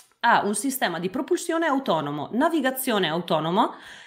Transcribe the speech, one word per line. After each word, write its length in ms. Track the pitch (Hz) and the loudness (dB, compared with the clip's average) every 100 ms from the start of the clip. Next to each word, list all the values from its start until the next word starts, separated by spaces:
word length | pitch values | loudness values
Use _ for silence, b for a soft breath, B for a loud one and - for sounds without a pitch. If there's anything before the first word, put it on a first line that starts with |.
| - _ | -20 _
ha 200 | 233 180 | 4 4
un 120 | 202 208 | 4 -2
sistema 420 | 277 262 208 165 | -4 -2 -2 -2
di 120 | 185 | -4
propulsione 580 | 277 - 349 - 330 330 | -4 -2 -2 0 -2 0
autonomo, 600 | 269 247 160 143 147 135 | 0 0 0 -2 -6 -4
navigazione 760 | 214 320 320 254 262 269 208 160 | 0 2 2 0 -2 -2 0 0
autonomo 680 | 165 170 160 160 190 320 B B B | 0 0 0 2 2 0 B B B